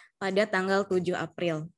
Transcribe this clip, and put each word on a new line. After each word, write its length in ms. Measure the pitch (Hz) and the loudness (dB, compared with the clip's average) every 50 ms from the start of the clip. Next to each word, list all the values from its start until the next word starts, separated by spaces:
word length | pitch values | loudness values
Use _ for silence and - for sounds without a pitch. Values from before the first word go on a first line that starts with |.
| - - _ - | -20 -20 _ -6
pada 240 | 196 190 190 196 214 208 | -4 0 2 2 2 2
tanggal 400 | 202 185 185 190 190 196 202 - | 2 0 2 2 2 2 2 2
tujuh 240 | 190 185 175 175 175 | 0 0 0 0 -2
April. 560 | - 165 165 - - 180 170 160 156 156 170 _ | -2 -4 -6 -4 -4 -2 -2 -2 -2 -6 -10 _